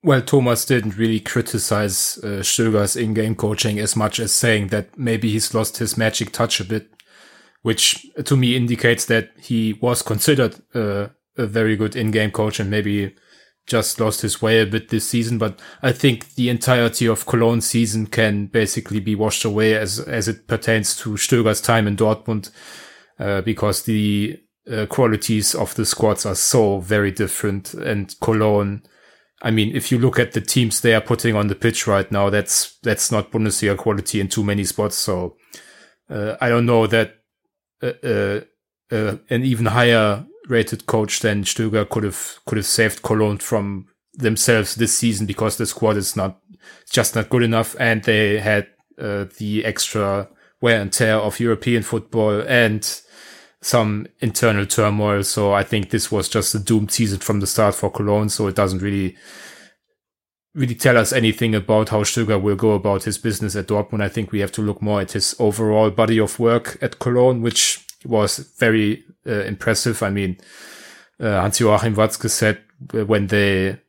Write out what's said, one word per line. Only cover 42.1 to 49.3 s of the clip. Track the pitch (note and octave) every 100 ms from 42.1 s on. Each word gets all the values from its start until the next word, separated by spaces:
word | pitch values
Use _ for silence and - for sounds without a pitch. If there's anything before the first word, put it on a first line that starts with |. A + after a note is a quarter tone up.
| F#2 - - -
could | A2
have | F#2+
saved | - G#2+ -
Cologne | - A2 G#2+ G2
from | - A2+ G2+ G2 - _ _
themselves | - A#2+ A2 - A2+ G2 -
this | A2+ -
season, | A#2 G#2 G#2
because | G2 A2 -
the | A2
squad | - A2 G#2
is | F#2+
not, | - F#2+ F#2 _ - - -
it's | -
just | - A2+ A2+
not | G#2
good | B2+
enough. | A#2 A2+ A2 -
And | A#2+ A2+
they | A2+ G#2+ G#2+ G#2
had, | G#2 G#2 G2+ _ _ -
uh, | A2 G2+ G2